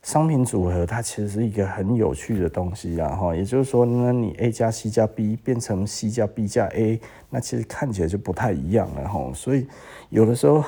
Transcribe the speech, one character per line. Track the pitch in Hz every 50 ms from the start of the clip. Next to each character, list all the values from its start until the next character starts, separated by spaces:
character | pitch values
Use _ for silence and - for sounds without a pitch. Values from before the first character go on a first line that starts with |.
| -
商 | - - 151 156 160
品 | 156 127 127
组 | 117 - 98 90
合 | 90 90 87 85
它 | 85 107 120
其 | 110 - -
实 | - 104 104
是 | 98 107 120 110
一 |
个 | 101 104 98
很 | 95 - - 95 98 123
有 | 117 107 76 67
趣 | - - - 113 98
的 | 87 82
东 | - 92 90 87 90
西 | - - 85 85 82
啊， | 80 73 92
哈， | 98 98 87 82
也 | 82 98
就 | 98 123 131 135
是 | 131
说 | - 120 120
呢， | 120 120 123 123 123
你 | 123 123 113 104 - -
A | 117 117
加 | 110 - 117 113
C | 110 - - 104
加 | 107 - 113 107
B | - - 110 107 110 117
变 | - - 127 117
成 | 117 - 104 92 98 104
C | - - - 107
加 | 110 120 107 101
B | - - 107 98
加 | - 120 104 95
A， | - 98 113 110 113 110 - - - - - -
那 | - 120
其 | - - - 117
实 | 110
看 | - - - 151 131
起 | 107 95
来 | 85 82
就 | 95 101
不 | - - 90
太 | - 120 117
一 | 92 71 67 80
样 | 104 113 - - 73
了， | 69 67 92
哈。 | 104 - 65 64 -
所 | - - 123 135
以 | 139 127 - - - - - - - - -
有 | - 104 113
的 | 110 120
时 | 120 -
候 | 147 147 156 147